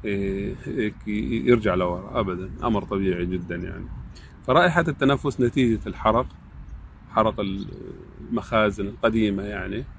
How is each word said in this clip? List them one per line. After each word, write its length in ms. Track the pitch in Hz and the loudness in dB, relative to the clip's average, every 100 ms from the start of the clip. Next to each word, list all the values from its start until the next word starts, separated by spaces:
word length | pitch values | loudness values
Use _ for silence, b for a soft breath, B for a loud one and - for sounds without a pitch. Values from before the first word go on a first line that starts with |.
| 107 | -2
آه، 480 | 101 98 98 104 127 - | -2 0 -2 -4 -6 -6
هيك 420 | 139 107 - 107 104 - 113 - | -2 -2 -4 -4 -2 0 0 4
يرجع 280 | 120 107 92 | 4 4 2
لورا 440 | 90 87 98 127 | 0 -2 -4 -2
أبدًا، 300 | 98 90 92 85 | -2 -2 -6 -4
أمر 200 | 113 107 | 0 0
طبيعي 420 | 82 98 95 87 87 | 0 0 2 2 -2
جدًا 300 | 90 87 87 | -4 -4 -6
يعني. 300 | 92 90 - - - B B B - | -6 -8 -10 -12 -14 B B B 2
فرائحة 380 | 139 175 165 160 | 4 6 4 2
التنفس 540 | 143 135 139 143 127 | 2 2 2 0 2
نتيجة 380 | 120 - 123 110 104 | 2 4 4 2 -2
الحرق، 380 | - 110 113 127 - - - - - - - - | 0 4 4 0 -8 -18 -18 -14 -14 -16 -20 -2
حرق 280 | 110 110 104 | 2 2 2
المخازن 1500 | 101 98 101 - - - - - - 117 - 113 107 101 101 | -4 -4 -8 -12 -14 -16 -18 -16 -4 -4 2 4 4 2 -6
القديمة 560 | 107 117 113 107 98 | 0 2 4 2 0
يعني 400 | 101 101 95 101 139 | -4 -6 -6 -6 -8